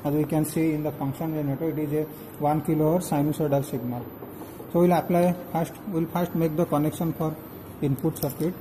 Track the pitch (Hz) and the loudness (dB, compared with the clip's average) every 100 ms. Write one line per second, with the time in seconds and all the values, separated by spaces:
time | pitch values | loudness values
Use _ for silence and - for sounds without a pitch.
0 | 147 147 147 156 151 - 160 151 151 147 | 0 0 2 2 0 2 2 2 -2 -4
1 | 139 139 165 156 143 139 165 147 151 151 | -4 -4 -4 -2 -2 -2 -2 -2 0 0
2 | 151 - - - 147 156 156 156 156 175 | -2 -6 -14 -2 2 2 2 2 4 4
3 | 180 151 147 147 156 139 135 131 120 120 | 2 2 2 2 2 2 0 -4 -4 -4
4 | - - - - - - - 175 180 170 | -8 -12 -14 -14 -14 -14 -2 4 6 6
5 | - 175 175 175 - 165 165 - - 170 | 4 4 4 2 -2 -2 -2 -6 -4 -2
6 | 165 175 175 170 165 151 170 147 151 147 | -2 -2 -2 2 0 2 2 2 2 0
7 | 170 151 160 156 - - - - 147 135 | -2 0 -2 -2 -12 -14 -14 -4 0 2
8 | 160 - 147 131 160 180 | 0 0 -4 0 -4 -2